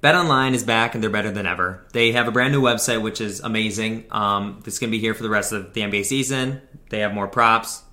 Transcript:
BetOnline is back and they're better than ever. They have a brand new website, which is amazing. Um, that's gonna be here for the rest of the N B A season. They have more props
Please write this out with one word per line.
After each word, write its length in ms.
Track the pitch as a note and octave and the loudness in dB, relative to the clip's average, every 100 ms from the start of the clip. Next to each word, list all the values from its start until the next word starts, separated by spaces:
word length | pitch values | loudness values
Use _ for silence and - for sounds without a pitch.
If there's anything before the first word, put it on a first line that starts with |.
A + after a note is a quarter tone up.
BetOnline 520 | C#3 D#3+ E3+ C3+ C3 | 4 4 4 2 2
is 100 | B2+ | 0
back 320 | G#2+ A2+ A#2 A#2 | 0 0 0 0
and 80 | |
they're 60 | A2 | -2
better 200 | G#2 G#2 | 0 -2
than 160 | G2+ F#2+ | -2 -4
ever. 400 | F2 F#2 F#2 - | -2 -2 -4 -8
They 220 | A#2+ A#2 | 2 4
have 160 | A#2+ A#2+ | 4 2
a 20 | |
brand 220 | A2+ B2+ | 2 2
new 80 | C#3+ | 4
website, 400 | B2+ A#2 A#2+ A#2 | 2 2 0 0
which 180 | G#2+ G#2+ | -2 -4
is 220 | G#2+ F#2+ | -6 -6
amazing. 640 | A#2 A2 A2 G2+ A2 A2+ - | -4 -2 -2 -2 -4 -4 -6
Um, 500 | G#2+ G#2 G2+ G2+ G2 | -2 0 0 -2 -8
that's 160 | - - | -10 -6
gonna 120 | A#2 | -2
be 80 | A2+ | -2
here 140 | A2 | -2
for 100 | A2 | 0
the 60 | A2+ | 2
rest 220 | G#2+ G2+ | 2 0
of 220 | G#2+ F#2 | -4 -6
the 80 | - | -4
N 100 | G#2 | -2
B 80 | G#2 | 0
A 40 | G2 | 0
season. 560 | C3+ B2+ C3+ C3 C#3 - - - | -2 0 -2 -2 -4 -12 -20 -8
They 100 | G#2+ | -4
have 140 | G#2 | -2
more 140 | G#2 G2 | -2 -4
props 560 | B2 A#2 A2+ - - - | 2 4 4 0 -12 -16